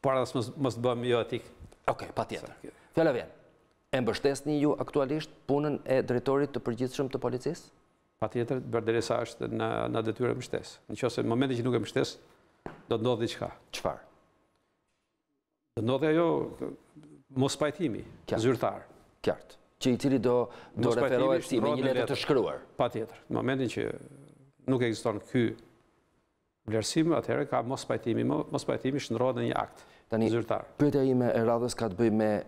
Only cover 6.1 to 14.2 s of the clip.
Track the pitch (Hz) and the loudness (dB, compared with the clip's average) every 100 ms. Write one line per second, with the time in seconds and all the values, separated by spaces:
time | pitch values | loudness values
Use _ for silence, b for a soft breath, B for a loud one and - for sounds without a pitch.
6.1 | 123 139 139 143 123 123 113 127 - 135 | 0 2 2 0 -2 -4 -2 -4 -2 -2
7.1 | 123 123 123 127 175 - _ _ _ _ | -2 -2 -2 -4 -6 -12 _ _ _ _
8.1 | _ 110 123 117 131 123 113 110 117 107 | _ -4 -2 -2 -2 -2 -2 2 0 0
9.1 | 117 117 - 120 113 110 113 113 117 113 | -2 -2 -6 -6 -2 -2 0 0 0 -2
10.1 | 107 123 120 - - - - - 107 123 | 0 -2 -2 -4 -8 -8 -18 -14 -4 -2
11.1 | - 113 117 135 120 123 120 - 131 135 | 0 0 0 0 0 0 0 0 -2 -2
12.1 | - - _ _ _ - - - 117 117 | -4 -20 _ _ _ -16 -16 -4 0 0
13.1 | 113 113 - 95 - _ - 85 65 - | 0 -2 -4 -10 -10 _ -6 -6 -6 -14
14.1 | _ | _